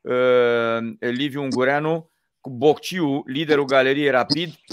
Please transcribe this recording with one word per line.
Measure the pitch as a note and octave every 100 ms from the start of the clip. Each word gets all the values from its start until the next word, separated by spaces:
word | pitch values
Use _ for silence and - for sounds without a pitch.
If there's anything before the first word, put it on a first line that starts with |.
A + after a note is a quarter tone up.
uh, | - B2 B2+ B2 A#2+ A#2 A#2 A#2 A2+ A2
Liviu | B2 B2 C#3+ C#3+
Ungureanu, | C3+ B2 B2+ D3 D#3 E3 E3 _ _ _
cu | -
Bocciu, | B2 D3 D3 - F3+ D3 C#3+ -
liderul | C3+ D#3 C#3+
Galeriei | C3 C3+ C3 C#3+ C#3+
Rapid. | B2+ A#2+ D3+ E3+ - -